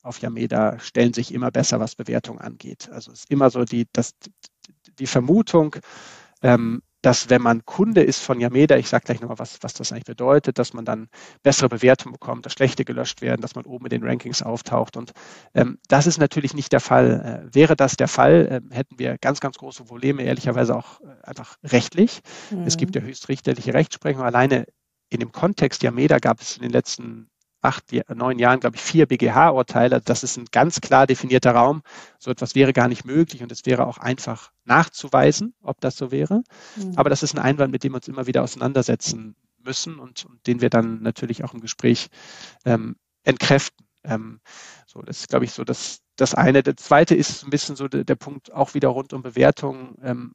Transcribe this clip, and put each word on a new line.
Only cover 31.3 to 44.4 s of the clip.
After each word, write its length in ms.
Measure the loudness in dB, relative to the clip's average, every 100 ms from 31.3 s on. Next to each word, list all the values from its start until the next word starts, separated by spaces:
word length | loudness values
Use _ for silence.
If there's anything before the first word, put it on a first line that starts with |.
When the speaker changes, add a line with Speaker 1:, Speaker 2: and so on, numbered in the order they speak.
| 2 4
Speaker 1:
Raum. 300 | 4 4 2 -8 -20 -20 _
So 140 | -10
etwas 240 | -8 -4 2
wäre 160 | 2
gar 160 | 4 0
nicht 160 | 0
möglich 400 | -4 0 0 -2
und 80 | -14
es 140 | -10 -2
wäre 200 | 0 0
auch 120 | -4
einfach 560 | -6 -6 -6 -12 -14 _
nachzuweisen, 920 | 2 2 2 -4 0 4 4 2 -4 -10
ob 200 | -12 -6
das 160 | -6 -6
so 120 | -6
wäre. 340 | -4 -2 -2 -2 -14 -20 -12
Speaker 2:
Mhm. 180 | -10 0
Speaker 1:
Aber 140 | 0
das 120 | 0
ist 120 | -4
ein 60 | -4
Einwand, 340 | -2 0 -2
mit 100 | -2
dem 80 | -6
wir 60 | -8
uns 100 | -12
immer 200 | -12 -4
wieder 160 | -2
auseinandersetzen 920 | -2 -4 -4 -2 -2 -2 -4 -10 -14 -20 _ _
müssen 420 | -10 -10 -10 -14
und, 240 | -18 -20
und 240 | -20 _ -4
den 140 | 0
wir 80 | 2
dann 320 | 2 0 -4
natürlich 420 | -8 -6 -8 -8
auch 100 | -10
im 60 | -12
Gespräch, 480 | -14 -2 2 2 0 _ -20 -20 -20 _
ähm, 320 | -2 -2 -2 -12 _ _
entkräften. 600 | -2 0 4 2 2 _ _ _ -8
Ähm, 340 | -8 -8 -18